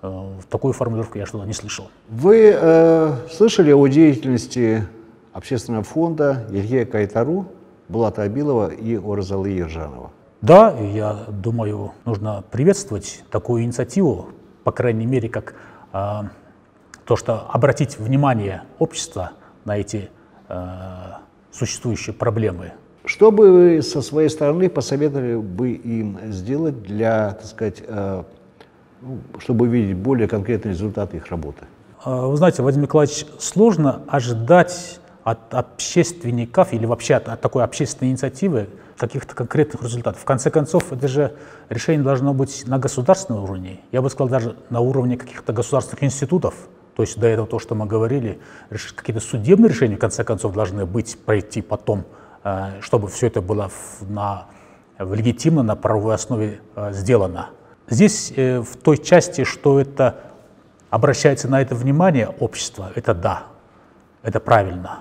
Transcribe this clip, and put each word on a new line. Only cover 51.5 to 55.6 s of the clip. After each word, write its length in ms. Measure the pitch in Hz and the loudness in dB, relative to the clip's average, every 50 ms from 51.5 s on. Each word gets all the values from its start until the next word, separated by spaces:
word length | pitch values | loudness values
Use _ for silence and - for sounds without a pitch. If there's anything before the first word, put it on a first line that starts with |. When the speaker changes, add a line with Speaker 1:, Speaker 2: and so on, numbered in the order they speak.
| - 113 | -10 -10
Speaker 1:
потом, 420 | 101 - 107 - - - 107 98 90 - - - - - - - | -6 -6 -8 -6 -4 -4 -4 -4 -6 -12 -20 -20 -20 -20 -20 -10
э, 380 | _ 101 98 95 95 98 98 95 | _ -6 -6 -6 -8 -10 -12 -14
чтобы 260 | - - - 117 104 | -4 -2 -2 -2 -2
всё 220 | 95 - - 127 113 | -4 -4 -2 -2 -2
это 120 | - 113 | 0 -2
было 280 | 87 90 107 104 101 92 | -4 -2 -4 -4 -4 -6
в, 420 | - - - - - - 101 95 | -10 -16 -18 -18 -18 -16 -12 -10
на, 360 | 104 104 101 101 101 101 - - - - - - - _ _ _ _ - | -8 -6 -6 -6 -6 -8 -12 -20 -20 -20 -20 -20 -20 _ _ _ _ -12
в 160 | 98 92 101 | -8 -6 -4
легитимно, 480 | 107 110 120 113 - - 165 165 151 | 0 0 0 -2 2 0 2 2 2